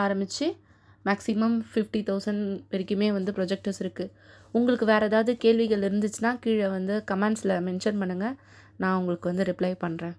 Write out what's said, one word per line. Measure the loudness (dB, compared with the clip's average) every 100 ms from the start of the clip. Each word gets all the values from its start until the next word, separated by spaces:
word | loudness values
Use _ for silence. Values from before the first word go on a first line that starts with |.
| 0
ஆரம்பிச்சு | 0 -4 -2 -4 -4 _ _ -20 -6 -2
மேக்ஸிமம் | 0 0 0 2 0 -2
ஃபிஃப்டி | -4 -2 -2 -2
தௌசண்ட் | -4 -2 -4 -4 -6 -6
வரைக்குமே | -6 -2 0 2
வந்து | 0 -2
ப்ரொஜெக்டர்ஸ் | -2 -2 -2 -4 -6
இருக்கு. | -6 -8 -10 -12 -20 -20 -4
உங்களுக்கு | 2 2 4 4
வேறு | 4 4
ஏதாவது | 2 2 2
கேள்விகள் | 4 4 4 2
இருந்துச்சுன்னா | 2 0 -2 -2 -2 0
கீழே | 0 2 0
வந்து | 0 -2 -2 -2
கமெண்ட்ஸில் | 0 0 0 0 0 0
மென்ஷன் | -2 -2 0
பண்ணுங்க, | -2 -2 -4 -6 -14 -20 -20 -4
நான் | 0 0
உங்களுக்கு | 0 -2 -2
வந்து | 0
ரிப்ளை | 0 0 -2 -2
பண்றேன். | -4 -4 -8